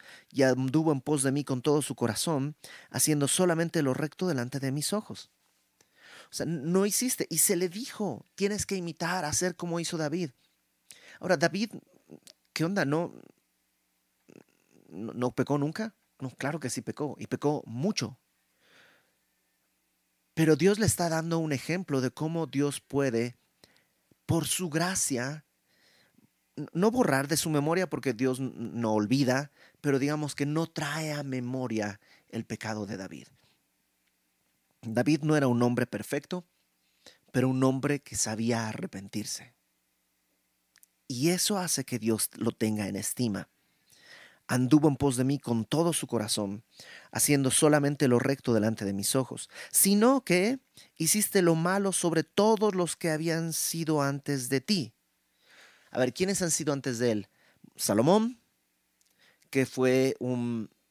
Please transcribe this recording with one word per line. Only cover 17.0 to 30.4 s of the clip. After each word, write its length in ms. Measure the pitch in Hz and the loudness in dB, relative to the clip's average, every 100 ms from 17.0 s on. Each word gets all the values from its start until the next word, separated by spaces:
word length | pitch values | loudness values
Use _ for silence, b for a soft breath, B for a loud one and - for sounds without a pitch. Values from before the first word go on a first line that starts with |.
| 147 - | -8 -8
y 100 | 110 | -8
pecó 360 | 156 151 147 - | -2 -2 -2 -6
mucho. 540 | 117 185 - 127 131 _ _ _ b b b b b b b _ _ _ _ _ _ _ _ _ _ _ - | -4 -4 -4 -6 -10 _ _ _ b b b b b b b _ _ _ _ _ _ _ _ _ _ _ 2
Pero 200 | 160 147 | 4 6
Dios 240 | 185 208 | 4 4
le 60 | 208 | 2
está 240 | - 170 | 2 0
dando 280 | 160 165 165 | 0 0 -2
un 120 | 160 | 0
ejemplo 480 | 131 - 180 180 135 | -2 -2 -4 -2 -2
de 120 | 127 | -2
cómo 360 | - 160 165 151 | -4 -6 -4 -4
Dios 320 | 139 143 139 | -2 -2 -2
puede, 560 | _ 139 139 113 120 - _ _ b b b b _ _ - | _ -2 0 0 -4 -6 _ _ b b b b _ _ -2
por 220 | 165 - | -2 0
su 220 | - 180 | -4 -4
gracia, 760 | 156 175 185 - 123 131 151 _ _ b b b b b b _ _ _ - | -2 -2 -2 -2 -2 -4 -8 _ _ b b b b b b _ _ _ -12
n-, 120 | 147 | -6
no 200 | 170 214 | 2 2
borrar 360 | 254 185 135 143 | 4 2 2 2
de 80 | 151 | 0
su 140 | 165 | 2
memoria, 400 | 147 151 175 175 | 0 2 0 0
porque 240 | 143 135 | -2 -4
Dios 260 | 110 131 127 | 0 0 0
n-, 140 | 131 73 | -4 -6
no 380 | 113 113 113 | -8 -2 2
olvida, 580 | 107 104 135 127 131 143 b b b | 2 2 2 4 2 -2 b b b
pero 180 | 147 139 | 0 0
digamos 360 | 143 151 143 | 0 -2 -4
que 100 | - | -4